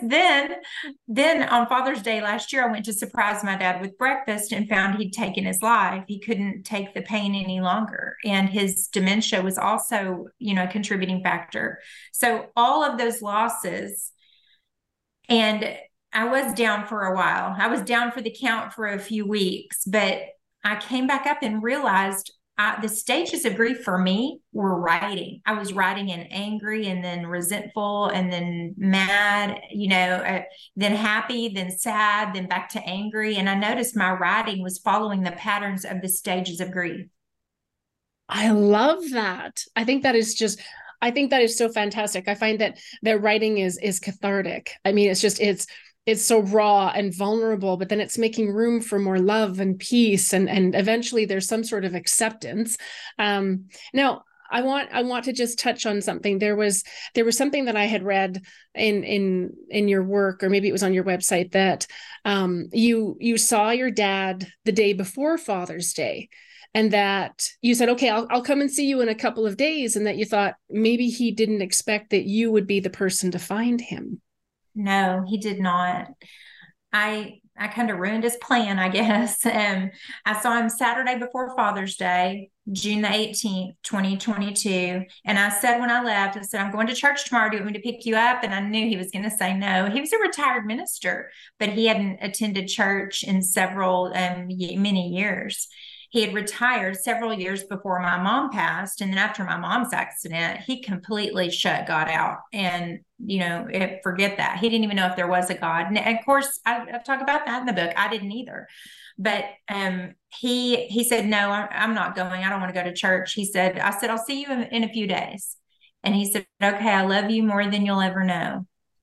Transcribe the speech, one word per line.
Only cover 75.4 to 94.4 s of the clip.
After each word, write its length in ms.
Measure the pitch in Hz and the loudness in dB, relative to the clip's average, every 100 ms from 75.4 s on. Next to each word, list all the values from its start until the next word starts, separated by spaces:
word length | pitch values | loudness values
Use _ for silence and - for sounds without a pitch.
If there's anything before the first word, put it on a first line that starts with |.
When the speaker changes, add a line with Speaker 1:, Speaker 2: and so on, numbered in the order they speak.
| 208 190 | -2 0
Speaker 1:
not. 480 | 185 180 180 175 - - - - - - - _ _ | 0 2 0 -2 -6 -16 -20 -20 -20 -20 -20 _ _
I, 480 | 208 214 214 208 - _ - | 0 0 -2 -6 -14 _ -10
I 120 | 208 | -6
kind 220 | 220 233 | -2 -2
of 80 | 185 | 0
ruined 240 | 190 220 | -2 0
his 140 | 233 240 | 0 -2
plan, 420 | - 240 214 196 | 0 2 2 0
I 120 | 185 | 2
guess. 540 | 190 220 214 233 - 233 | 2 4 2 2 0 0
<laughs> 0 | |
Um, 440 | 214 208 190 190 - - - | 2 0 0 -4 -8 -16 -6
I 160 | - 320 | -2 0
saw 180 | 247 233 | 0 2
him 100 | 226 | 0
Saturday 500 | - 240 247 254 247 | 0 0 0 0 -2
before 380 | 247 254 247 247 | -4 -6 -4 0
Father's 400 | 208 196 196 - | 0 0 -4 -2
Day, 540 | 185 180 185 196 190 _ - | 0 2 2 -2 -10 _ -8
June 300 | 190 202 208 | -4 -2 0
the 120 | 208 | 2
eighteenth, 640 | 214 214 - 220 185 185 - | 0 0 -2 -2 -2 -6 -10
twenty 360 | - 202 190 196 | -6 -2 0 0
twenty-two. 880 | - 202 202 202 214 185 180 185 185 - | -2 -2 -2 -2 0 0 0 -2 -6 -8
And 140 | - 190 | -2 2
I 100 | 208 | 2
said 320 | - 247 240 | 2 2 2
when 100 | 240 | 2
I 140 | 240 | 0
left, 320 | 247 208 196 202 | 0 0 0 -4
I 60 | |
said, 180 | 196 208 | -6 -4
"I'm 100 | 202 | -2
going 160 | 208 226 | -2 -2
to 60 | |
church 300 | 247 285 277 | 2 2 0
tomorrow. 240 | - 240 214 | 0 2 2
Do 80 | 214 | 0
you 60 | |
want 120 | 202 | -4
me 60 | 208 | -4
to 120 | 240 | -6
pick 120 | 233 | -4
you 100 | 233 | 0
up?" 300 | 220 233 247 | 4 4 2
And 80 | 233 | 0
I 80 | 196 | -2
knew 260 | 202 220 220 | -2 0 0
he 120 | 196 | 0
was 120 | 185 | -4
gonna 200 | 190 214 | -4 -4
say 260 | 214 185 190 | 0 0 0
no. 300 | 202 185 202 | 2 2 2
He 160 | 233 | 0
was 100 | 302 | 0
a 60 | 440 | 2
retired 480 | 392 330 285 247 208 | 0 2 2 2 -2
minister, 640 | 233 370 - 180 180 - - - - | -4 -6 -6 -4 -4 -8 -18 -20 -4
but 120 | 208 | -2
he 160 | 208 226 | 2 4
hadn't 320 | 208 202 - | 4 0 -2
attended 480 | 202 - 214 196 190 | -6 -2 -2 -2 -2
church 560 | - 196 196 - - | 0 2 2 -2 -6
in 160 | - 190 | 0 0
several, 720 | 185 - 185 196 185 180 180 | 2 2 0 2 2 2 0
um, 360 | 185 180 180 | 0 -2 -2